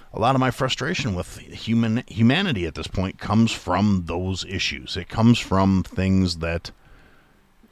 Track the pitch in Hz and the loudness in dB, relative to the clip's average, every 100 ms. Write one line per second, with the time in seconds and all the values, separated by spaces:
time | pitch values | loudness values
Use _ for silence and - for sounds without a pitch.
0 | - - 113 135 131 - 131 - 139 180 | -12 -2 0 2 0 0 -4 -4 -4 -4
1 | 123 90 - - - - - 117 117 113 | -4 -4 -6 -12 -16 -10 0 0 2 0
2 | - 107 117 156 196 104 82 - - - | -4 2 4 4 0 -2 -4 -6 -6 -4
3 | 92 - 92 107 113 - - 92 104 95 | -4 -4 0 2 2 0 -2 2 4 2
4 | 82 85 92 92 - 95 - 69 64 - | -2 -4 -4 -4 -6 -4 -4 -6 -8 -10
5 | 87 113 113 117 - 95 98 95 - - | -6 4 4 4 2 2 4 2 0 -2
6 | 95 95 92 80 82 85 - - - - | 2 2 2 -2 -6 -6 -8 -20 -20 -20
7 | - _ _ _ _ _ _ | -20 _ _ _ _ _ _